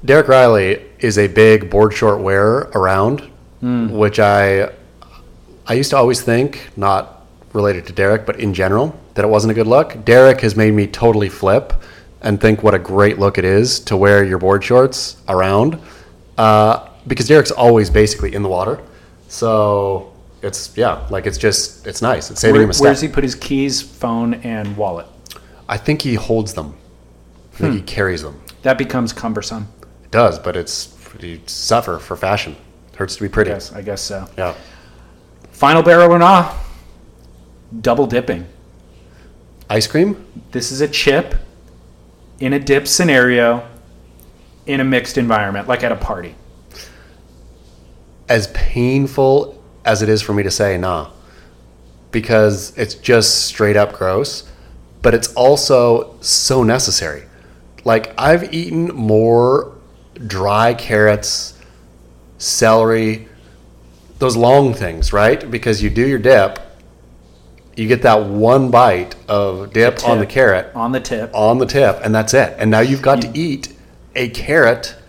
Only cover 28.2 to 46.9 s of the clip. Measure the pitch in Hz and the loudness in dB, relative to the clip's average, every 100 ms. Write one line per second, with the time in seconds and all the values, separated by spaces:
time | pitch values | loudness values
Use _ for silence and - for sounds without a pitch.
28.2 | 76 71 - - 135 131 127 127 117 - | -10 -18 -20 -8 -2 -2 -2 -4 -6 -6
29.2 | 117 107 - 113 104 - - - - 110 | -8 -8 -10 -12 -14 -18 -20 -20 -6 0
30.2 | 113 80 90 90 82 - - - - - | 0 0 -8 -8 -8 -12 -14 -20 -20 -20
31.2 | 87 82 - - - 113 117 85 - 90 | -18 -18 -16 -12 -2 -2 -2 -10 -10 -8
32.2 | 95 101 - 73 - _ _ - 95 - | -4 -4 -4 -14 -20 _ _ -12 -10 -8
33.2 | 101 - 98 101 - 104 101 98 - 101 | -6 -2 -2 -2 -12 -16 -12 -10 -10 -12
34.2 | 92 - 92 - - - - - - _ | -14 -8 -8 -8 -18 -20 -20 -20 -20 _
35.2 | _ _ - - 143 160 165 170 175 170 | _ _ -20 -2 2 4 6 6 6 6
36.2 | 170 190 170 - - - - - - _ | 6 4 2 -6 -14 -16 -20 -20 -20 _
37.2 | - - - - - 113 113 120 131 120 | -20 -20 -20 -20 -20 -6 -2 0 0 -2
38.2 | 123 87 85 - _ - _ - - - | -4 -8 -10 -20 _ -20 _ -20 -20 -20
39.2 | - - _ - - 107 - 151 190 202 | -20 -20 _ -20 -6 -4 -2 0 0 -2
40.2 | - - - 123 120 135 147 - - 139 | -12 -20 -12 -10 -8 -4 -4 0 0 0
41.2 | 175 - - _ - - - - _ _ | 0 -6 -6 _ -20 -20 -20 -20 _ _
42.2 | - - 131 143 139 139 139 - 175 135 | -20 -8 -4 -4 0 0 2 0 2 4
43.2 | 123 123 120 120 - - - - - - | 4 4 2 0 -6 -20 -20 -20 -20 -20
44.2 | - _ - _ - 139 131 131 120 - | -20 _ -20 _ -8 -4 0 0 -2 -4
45.2 | 120 110 101 101 101 120 120 107 - 98 | 0 0 0 -6 -4 -4 -2 -4 -6 -8
46.2 | 87 - - - _ - - | -12 -18 -20 -20 _ -20 -20